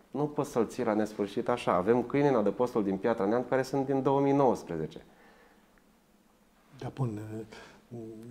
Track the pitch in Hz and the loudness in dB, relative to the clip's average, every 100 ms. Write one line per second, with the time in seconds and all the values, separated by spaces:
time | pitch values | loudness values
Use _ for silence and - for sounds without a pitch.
0 | _ 131 147 147 - 123 104 - 117 104 | _ -4 -4 -2 -2 0 0 0 0 0
1 | 104 - 101 - 120 123 - 90 92 123 | 0 -2 -4 -2 -2 -2 2 2 4 2
2 | 117 139 143 123 101 95 123 117 98 95 | 2 2 4 4 2 2 0 0 0 0
3 | 120 110 98 117 123 135 131 139 135 135 | 0 0 2 0 0 -2 0 -2 0 0
4 | 135 139 139 139 131 101 - 82 78 - | 2 4 4 6 4 2 -2 -6 -6 -10
5 | - - - - - _ _ _ _ _ | -20 -20 -20 -20 -20 _ _ _ _ _
6 | _ _ _ _ _ _ _ 131 123 - | _ _ _ _ _ _ _ -14 -12 -6
7 | 123 104 107 110 110 - - - - 120 | -4 -4 -10 -12 -12 -16 -20 -20 -16 -14
8 | 113 110 120 | -14 -14 -14